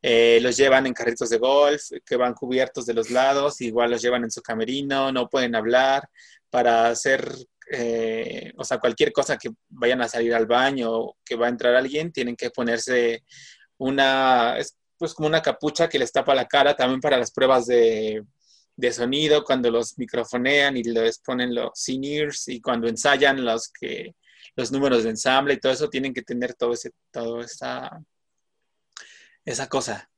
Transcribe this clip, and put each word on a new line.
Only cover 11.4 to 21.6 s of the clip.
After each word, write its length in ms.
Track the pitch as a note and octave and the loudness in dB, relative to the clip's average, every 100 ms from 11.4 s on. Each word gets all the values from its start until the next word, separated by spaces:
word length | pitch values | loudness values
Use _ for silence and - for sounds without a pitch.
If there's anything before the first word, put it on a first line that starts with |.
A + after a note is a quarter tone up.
| A#2+ | 0
a 40 | |
entrar 240 | A#2+ B2 | 2 4
alguien, 380 | B2 C3 D3 E3 | 4 2 -4 -6
tienen 240 | D#3+ B2 A#2+ | -6 -6 -6
que 140 | B2 | -8
ponerse 760 | - A#2 A#2 A2 B2+ A#2 A2+ _ - - - _ _ | -4 -2 -2 0 0 2 -2 _ -20 -20 -20 _ _
una, 800 | C3+ C#3 C3+ C3+ C3 B2+ A#2 A#2+ | -4 0 2 2 4 4 2 -2
es, 180 | C#3 _ _ _ | -6 _ _ _
pues, 160 | E3 | -10
como 120 | - D3+ | -4 -2
una 140 | D#3+ | 0
capucha 460 | D#3+ C3 D3+ D3 E3 | 0 -2 -4 -2 0
que 100 | C#3 | 0
les 140 | A#2+ | -2
tapa 220 | - C3 | -2 2
la 120 | C3+ B2 | 0 2
cara 280 | C#3+ C#3 C#3+ | 2 2 2
también 240 | B2+ C3 | 0 0
para 180 | D3 C3 | 0 0
las 120 | A#2 | 0
pruebas 340 | - C3 C3 A#2+ | 0 2 4 4
de, 580 | B2 A2+ A2 A2 G#2+ G#2 _ _ _ _ - | 4 4 2 -4 -6 -10 _ _ _ _ -4
de 160 | B2 | -4
sonido, 520 | A#2+ A#2+ C#3 D#3 D3+ | -2 -2 0 2 2
cuando 260 | D3 C3 A#2+ | 2 0 2
los 280 | A#2 A2+ - | 0 -2 -8
microfonean 800 | A#2+ B2 A2+ B2 B2+ C#3+ C#3+ C3 | -6 -4 -4 -2 2 2 2 0
y 40 | |
les 360 | A#2 A2+ A2+ A2 | -2 0 0 -2
ponen 360 | - B2+ B2 | -8 -4 -4
los 320 | A#2+ | -4